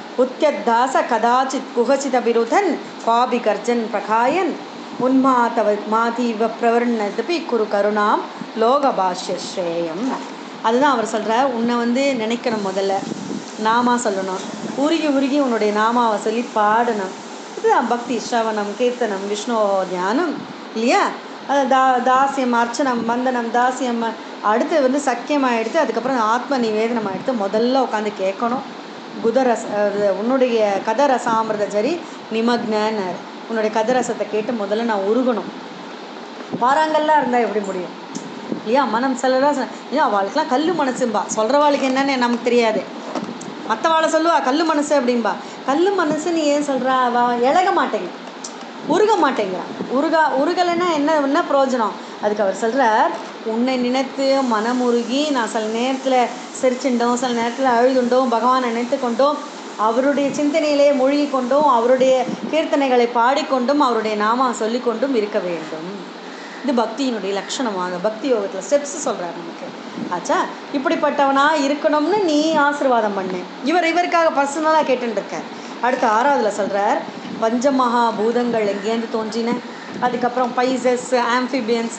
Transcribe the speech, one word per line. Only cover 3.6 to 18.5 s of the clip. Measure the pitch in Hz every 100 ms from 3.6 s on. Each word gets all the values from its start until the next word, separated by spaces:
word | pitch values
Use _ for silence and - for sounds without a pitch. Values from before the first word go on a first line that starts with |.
| - 240 220
பிரகாயன் | 214 - 226 247 339 349 - - - - -
உன்மாதவ | 247 269 269 247 233 247 208 208 208
மாதீவ | 220 233 233 240 214 226 -
பிரவர்ணதபி | 233 233 240 226 202 208 233 339 -
குரு | 240 214
கருணாம் | 202 202 214 208 311 - - - 226
லோகபாஷ்ய | 220 277 269 196 185 180 - 180
ஸ்ரேயம்." | - - 170 170 170 165 254 - - - - -
அதுதான் | 220 240 285
அவர் | 247 214
சொல்றார், | 220 208 226
உன்னை | 277 233 233 240
வந்து | 240 240 277 254
நினைக்கணும் | 220 240 254 220 196
முதல்ல, | 190 196 196 - - - - - - 214
நாமா | 233 247 240
சொல்லணும், | 226 190 190 185 - - - -
உருகி | 294 320 302
உருகி | 269 269 294
உன்னுடைய | 269 226 208
நாமாவை | 208 220 240 233 202
சொல்லி | 220 226 240 220
பாடணும். | 208 220 240 214 190 - - - - -
இதுதான் | 440 370 226
பக்தி. | 240 - 226 -
ஸ்ரவணம், | 240 226